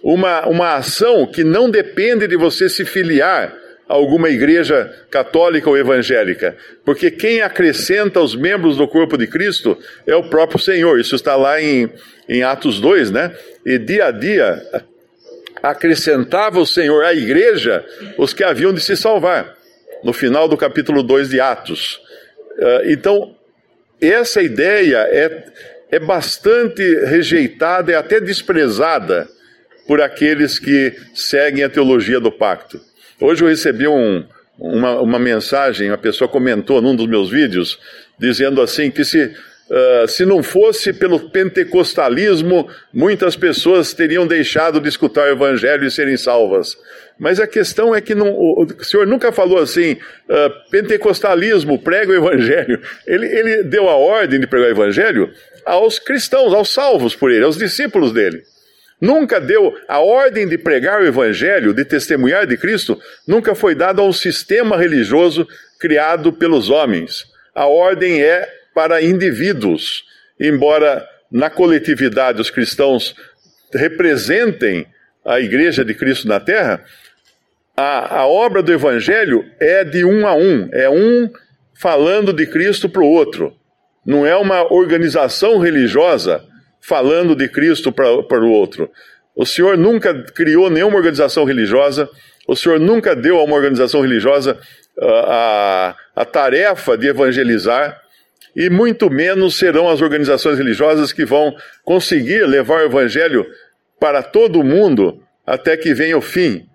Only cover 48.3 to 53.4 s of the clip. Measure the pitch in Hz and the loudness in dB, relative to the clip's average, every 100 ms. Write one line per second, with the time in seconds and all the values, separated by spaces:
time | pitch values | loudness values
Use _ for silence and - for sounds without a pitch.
48.3 | 202 170 - 160 - - 202 196 247 233 | 0 0 2 -2 -4 -2 0 2 2 0
49.3 | 226 180 185 151 170 170 131 - - - | 0 2 2 2 0 -2 -2 -10 -20 -2
50.3 | 160 147 - _ 196 214 214 208 180 202 | 0 0 -2 _ -2 0 0 0 0 0
51.3 | 180 202 208 151 139 - 185 208 185 165 | 0 2 0 0 -2 0 0 2 2 2
52.3 | 143 117 160 127 117 - - - 180 226 | 2 2 0 0 -6 -6 -18 -4 -4 -2
53.3 | 226 | -2